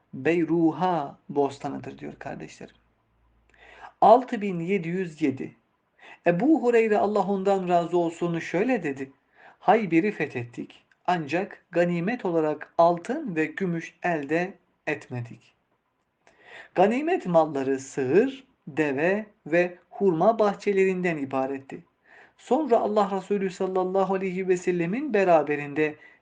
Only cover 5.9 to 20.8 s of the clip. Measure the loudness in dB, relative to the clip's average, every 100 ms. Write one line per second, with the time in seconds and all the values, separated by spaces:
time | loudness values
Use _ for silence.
5.9 | _ -20 -2 0 2 4 4 4 2 4
6.9 | 2 2 0 0 0 0 0 2 0 2
7.9 | 0 -2 -2 -4 -4 -4 -2 0 -2 -4
8.9 | -8 -10 _ _ _ -20 _ 2 2 2
9.9 | 2 2 -2 -6 -6 -10 -12 -14 -18 _
10.9 | _ -4 -4 -2 -4 -4 -10 _ 0 2
11.9 | 0 -2 -4 -2 0 0 -2 -4 2 4
12.9 | 2 -4 -6 -4 -2 -2 -2 -4 -4 -8
13.9 | -6 -4 -4 -2 -2 -2 -8 _ _ -8
14.9 | -8 -8 -10 -10 -16 _ _ _ _ _
15.9 | _ _ _ _ _ -20 -20 -4 2 4
16.9 | 4 0 -2 2 4 4 0 -2 -2 -4
17.9 | -4 2 2 2 -2 -16 _ -8 -4 -2
18.9 | 0 0 0 -6 _ -2 0 0 -4 _
19.9 | -2 0 4 4 4 2 0 0 2